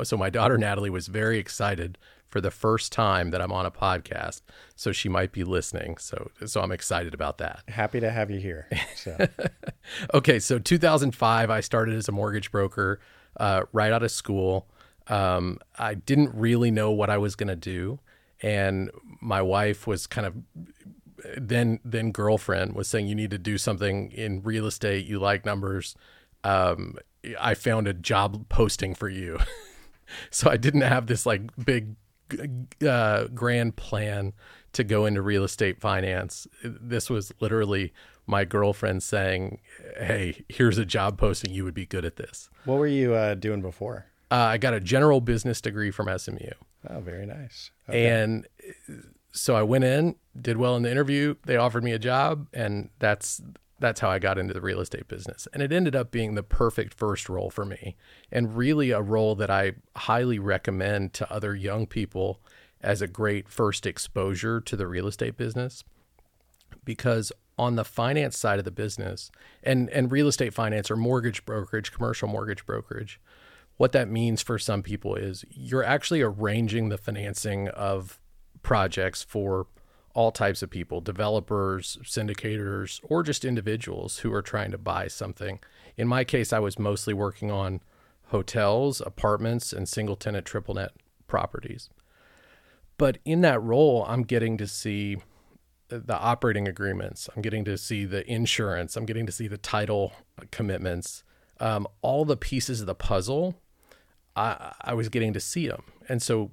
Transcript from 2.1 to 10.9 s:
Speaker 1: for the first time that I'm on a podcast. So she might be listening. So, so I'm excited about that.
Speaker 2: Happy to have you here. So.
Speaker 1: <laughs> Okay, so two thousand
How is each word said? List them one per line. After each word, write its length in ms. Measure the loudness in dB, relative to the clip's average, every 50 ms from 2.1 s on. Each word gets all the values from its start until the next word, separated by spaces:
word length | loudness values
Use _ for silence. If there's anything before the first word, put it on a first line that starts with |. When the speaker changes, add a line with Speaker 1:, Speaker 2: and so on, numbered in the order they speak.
| -20 _ _ _
Speaker 1:
for 100 | -4 -2
the 120 | -2 -2
first 420 | -4 0 2 2 2 2 0 -2 -2
time 380 | 0 2 4 4 2 2 0
that 100 | 0 -2
I'm 100 | -2 -2
on 140 | -2 -2 -2
a 60 | -2
podcast. 720 | -2 0 0 0 0 0 -2 -6 -8 -6 -6 -8 -10 -12 -18 _ -20 -20 -20 -20 _ -6
So 160 | -4 -4 -2
she 160 | -2 -2 0
might 240 | 0 0 0 0 -2
be 100 | -4 -4
listening. 540 | 0 0 -2 -2 -2 -6 -6 -6 -6 -8 -10
So, 320 | -10 -10 -10 -10 -10 -12 -12 _ -10
so 160 | -4 -2 -2
I'm 100 | -2 -2
excited 420 | -2 -4 -4 -2 -2 -2 -2 -2 -4
about 260 | -4 -4 -4 -4 -4
that. 240 | -6 -6 -6 -10 -12 -10
Speaker 2:
Happy 320 | -4 -2 -2 0 0 0
to 120 | 0 0
have 200 | 0 0 -2 -2
you 80 | -2 -6
here. 300 | -4 -6 -6 -8 -8 -6 -4 -4 -4 -6 -10
So. 320 | -12 -10 -10 -2 0 0 0 0 -4 -6 -6 -6 _ -12 -12
Speaker 1:
<laughs> 460 | -12 -12 _ -14 -12 -10 -6 2 2
Okay, 260 | 4 6 6 4 4
so 180 | 4 2 0 0
two 200 | 2 2 2 4
thousand 380 | 6 6